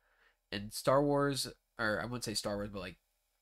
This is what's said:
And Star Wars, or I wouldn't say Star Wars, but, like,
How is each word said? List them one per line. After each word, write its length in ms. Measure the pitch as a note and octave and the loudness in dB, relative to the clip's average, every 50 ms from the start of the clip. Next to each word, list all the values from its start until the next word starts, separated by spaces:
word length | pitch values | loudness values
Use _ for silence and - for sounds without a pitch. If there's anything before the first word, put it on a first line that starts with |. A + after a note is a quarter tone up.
| _ _ _ _ _ _ _ _ _ _ | _ _ _ _ _ _ _ _ _ _
And 200 | - G2+ G2+ A2 - | -8 -8 -8 -8 -10
Star 280 | - - C#3 C3 C#3 | -2 2 4 6 6
Wars, 460 | D3 C#3+ C#3+ C#3 C#3+ C#3+ C#3 C3+ C3 A#2 - - _ _ _ - | 6 4 4 4 2 2 0 -2 -4 -6 -8 -14 _ _ _ -2
or 220 | A2+ G#2+ G#2 E2+ | 0 0 2 0
I 40 | A2 | -2
wouldn't 200 | A#2+ B2 A#2+ - | -4 -6 -6 -4
say 100 | A#2 G#2 | -4 -2
Star 220 | - - G#2+ G2+ | -2 -2 -2 -2
Wars, 140 | G2+ G2+ G#2 | -4 -4 -6
but, 100 | G2+ G2 | -8 -8
like, 180 | F2+ F#2 E2+ - _ _ _ _ _ _ _ _ | -10 -10 -12 -16 _ _ _ _ _ _ _ _